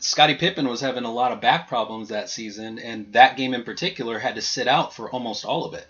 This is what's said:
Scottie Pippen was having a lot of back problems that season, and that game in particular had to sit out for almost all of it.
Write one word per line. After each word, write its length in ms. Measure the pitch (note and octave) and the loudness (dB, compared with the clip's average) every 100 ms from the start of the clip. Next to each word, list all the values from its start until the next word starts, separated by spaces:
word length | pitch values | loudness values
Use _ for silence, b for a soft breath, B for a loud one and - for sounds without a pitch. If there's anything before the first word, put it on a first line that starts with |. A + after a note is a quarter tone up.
Scottie 340 | - - D3+ | -2 4 4
Pippen 340 | C#3 E3+ D#3+ C3+ | 4 0 0 -2
was 140 | A#2 | -2
having 220 | C#3 B2+ | -4 -4
a 80 | A#2+ | -4
lot 200 | A#2+ B2 | 0 0
of 80 | G#2 | 2
back 260 | A#2+ E3+ - | 2 2 0
problems 440 | B2 G#2+ A2 G#2 | -2 -2 -6 -6
that 180 | G#2+ G2 | -8 -6
season, 500 | - A2 G2+ A2+ A2+ | -10 -10 -10 -12 -10
and 320 | A#2 A2 G2+ | -10 -10 0
that 240 | A#2 C3 C3 | 8 8 8
game 160 | C3 | -2
in 80 | B2 | -2
particular 540 | A#2 G#2 F#3 E3 A#2 G#2+ | -4 -4 -4 -4 -4 -2
had 160 | A#2 | -4
to 80 | A2 | -4
sit 260 | - C3 A#2+ | -4 -2 2
out 260 | D3+ - | 2 2
for 140 | - A2 | -6 -8
almost 380 | B2+ A#2+ G#2 - | -6 -6 -6 -4
all 180 | D#3 | -4
of 80 | - | -4
it. 140 | - | -10